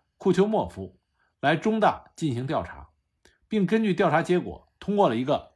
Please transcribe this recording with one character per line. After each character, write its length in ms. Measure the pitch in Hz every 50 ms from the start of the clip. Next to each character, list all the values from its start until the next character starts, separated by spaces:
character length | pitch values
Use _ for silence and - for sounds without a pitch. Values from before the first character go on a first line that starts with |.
| _ _ _
库 160 | - - 196 180
丘 140 | 180 196
莫 200 | 214 220 196 98
夫 320 | 87 - 95 95 90 _ _ _ _ _ _ _ _ _ -
来 160 | - 139 160
中 240 | 147 - 220 214 220
大 320 | 208 165 - - - - _
进 160 | - 165 151 120
行 140 | 120 127
调 160 | 135 156 117 95
查， 260 | - - 67 73 - _ _ _ _ _ _ _ _ _ _ _ -
并 180 | 220 214 190
根 160 | 175 214 226 226
据 100 | 208 180
调 180 | 175 202 165
查 120 | 147 160 170
结 160 | - 180 175
果 340 | - 95 - - _ _ _ -
通 180 | - - 208
过 120 | 202 202 151
了 80 | 113
一 80 | 117 131
个 300 | 139 143 - - - _